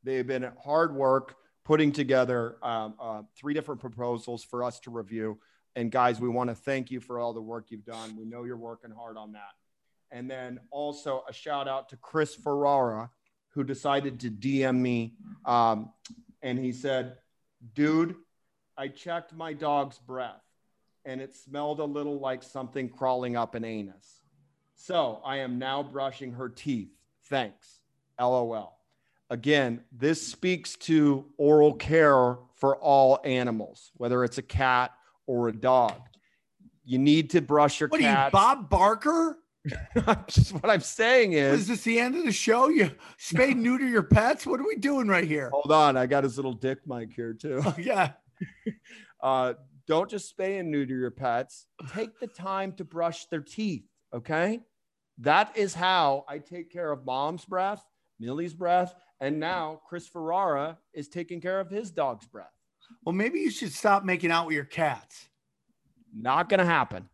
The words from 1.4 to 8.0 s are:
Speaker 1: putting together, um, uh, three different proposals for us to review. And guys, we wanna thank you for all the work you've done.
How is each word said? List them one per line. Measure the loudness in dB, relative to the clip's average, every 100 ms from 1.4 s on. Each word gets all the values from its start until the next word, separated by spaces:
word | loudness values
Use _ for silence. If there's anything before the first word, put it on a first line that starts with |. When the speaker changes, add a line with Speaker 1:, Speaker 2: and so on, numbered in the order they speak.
| _ _ 2
Speaker 1:
putting | 4 4
together, | 2 2 2 4 0 -2 -6
um, | -6 -4 -6 -10
uh, | -10 -10 -12 _
three | -6
different | -6 -6 -12
proposals | -12 -8 -6 -4 -6 -12
for | -10 -6
us | -6 -8
to | -12
review. | -12 -8 -6 -6 -8 _ _ _ -6
And | -2
guys, | 2 2 2
we | -2
wanna | -2 -4 -6
thank | -6 -6 -6
you | -12
for | -10 -8
all | -6
the | -8
work | -12 -14 -14
you've | -18 -16
done. | -14